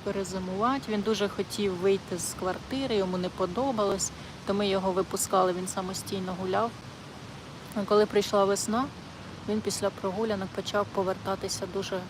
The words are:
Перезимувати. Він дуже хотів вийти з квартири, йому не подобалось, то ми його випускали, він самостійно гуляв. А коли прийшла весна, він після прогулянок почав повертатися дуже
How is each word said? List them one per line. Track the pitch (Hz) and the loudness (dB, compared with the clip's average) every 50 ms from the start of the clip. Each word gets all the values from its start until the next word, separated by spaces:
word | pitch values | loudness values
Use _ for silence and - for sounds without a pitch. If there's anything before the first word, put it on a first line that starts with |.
| - | -4
Перезимувати. | 208 196 196 196 180 185 190 185 180 185 196 214 240 269 277 262 - | -2 -2 -2 -2 -2 -4 -4 -4 -2 -2 2 2 2 2 0 -2 -2
Він | 214 208 | -2 0
дуже | 196 220 220 202 208 196 | 2 2 2 2 2 0
хотів | 196 - 196 - - - 208 196 185 | 0 -2 -4 -4 -2 0 0 0 0
вийти | 175 180 196 196 190 - - 190 | 2 4 4 4 4 0 -4 -6
з | 175 - - - - | -4 -4 -6 -6 -4
квартири, | 185 185 180 - - - 254 269 269 254 226 | -2 -2 -2 -2 -4 -4 -2 -2 0 2 2
йому | 202 190 185 185 | 2 2 2 0
не | 180 180 180 | 0 -2 -2
подобалось, | - - 190 180 180 226 254 277 254 214 208 196 196 196 - - - - - - - - - | 0 0 0 0 2 0 0 2 2 4 4 2 4 2 0 -4 -4 -8 -12 -12 -14 -10 -2
то | - 196 | 0 2
ми | 202 208 | 2 4
його | 202 190 190 185 190 | 4 2 4 2 2
випускали, | 180 185 185 - - 190 - - - 190 185 185 180 | 2 2 2 2 0 -2 0 4 4 6 6 6 4
він | 180 185 | 0 -2
самостійно | 185 - 202 185 190 190 - - - 196 196 185 185 185 175 | -4 -4 -4 -4 -2 -4 -6 -4 -4 -4 -2 -2 -4 -4 -4
гуляв. | 190 185 185 196 220 233 - - - - - - - - - - - - - - - - - - - - - | -2 0 2 2 2 0 -2 -8 -14 -14 -14 -14 -14 -14 -14 -14 -14 -14 -14 -14 -14 -14 -14 -14 -14 -6 -4
А | 220 | -4
коли | 202 - 208 208 208 | 2 4 6 6 6
прийшла | 208 - 208 202 - - 202 196 | 6 4 2 2 4 4 4 6
весна, | 196 202 196 - - 214 233 269 294 - - - - - - - - - - - - | 6 4 2 2 0 0 0 0 0 -4 -10 -14 -14 -14 -14 -14 -12 -12 -10 -4 -2
він | 208 214 | -2 0
після | 208 202 190 - 202 196 | 0 -2 -2 0 0 -2
прогулянок | 196 - - 190 180 202 226 220 208 190 190 | -2 0 -4 -2 0 0 0 0 0 -2 -2
почав | 185 - - 185 - - 208 202 | -4 -4 -6 -4 0 0 0 0
повертатися | 196 - - 190 185 185 185 - 202 190 190 - 190 - - 202 185 180 | 2 0 0 0 0 0 -2 -2 -4 -4 -2 -2 -4 -4 -4 -4 -4 -4
дуже | 196 196 - 202 185 180 190 | -4 -4 -2 -4 -4 -6 -6